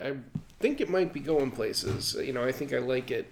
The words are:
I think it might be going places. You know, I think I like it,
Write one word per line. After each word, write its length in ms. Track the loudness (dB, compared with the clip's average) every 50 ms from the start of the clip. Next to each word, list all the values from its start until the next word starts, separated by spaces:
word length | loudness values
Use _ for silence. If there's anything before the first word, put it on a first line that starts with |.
| -4 -4
I 60 | -4 -6 -8 -8 -8 -8 -8 -8 -4 0
think 220 | 0 2 2 2
it 80 | 0 2
might 240 | 2 2 2 2 0
be 60 | -4
going 320 | -2 2 4 4 4 2
places. 640 | 0 0 -2 0 0 0 0 0 -2 0 0 -2 0 0
You 120 | -2 -2 0
know, 100 | 0 0
I 80 | 0
think 220 | 0 0 -2 0 0
I 40 | 0
like 300 | 2 2 0 0 0 0
it, 160 | -2 -2 -4 -6